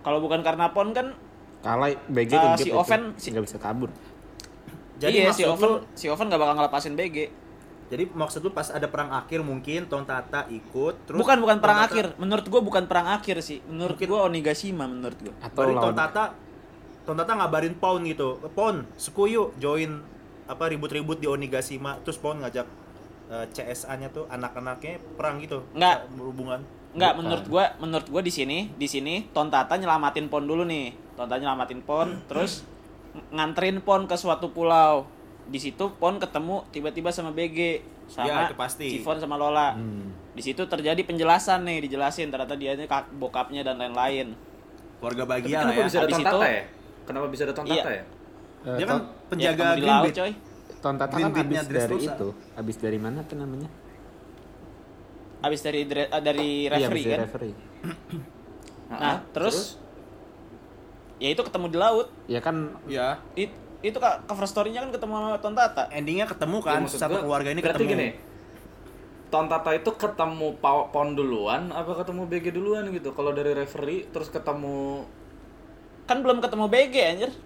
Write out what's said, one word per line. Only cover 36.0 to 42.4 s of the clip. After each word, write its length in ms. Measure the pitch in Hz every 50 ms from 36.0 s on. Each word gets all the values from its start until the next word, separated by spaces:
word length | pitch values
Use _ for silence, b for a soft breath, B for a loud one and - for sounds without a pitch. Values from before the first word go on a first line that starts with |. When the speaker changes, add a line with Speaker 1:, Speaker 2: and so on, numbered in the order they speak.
| - 175 190
Speaker 1:
ketemu 460 | 202 196 175 - 151 156 170 190 196 - -
tiba-tiba 400 | - 151 143 151 - - 165 175
sama 240 | 170 180 170 160 151
B 160 | 156 170 170
G, 320 | 156 160 170 170 165 - - - - - -
sama 240 | - - - 123 135
Speaker 3:
Ya, 160 | 147 147 165
itu 80 | 170 139
pasti. 320 | 127 127 127 - - 151 139 127
Speaker 1:
Cifon 240 | 139 107 156 156 156
sama 160 | 156 147 147
Lola. 400 | 143 147 147 151 151 147 139 120
Speaker 2:
Hmm. 400 | 110 113 110 104 101 101 98 92 87 - -
Speaker 1:
Di 100 | - 120
situ 220 | 117 131 135 - 185
terjadi 400 | 185 - 165 147 151 160 175 185
penjelasan 640 | - 170 170 160 160 170 185 - - 190 185 180
nih, 160 | 175 170 160 151
dijelasin 480 | 139 131 135 139 139 143 - 165 147
ternyata 240 | 135 131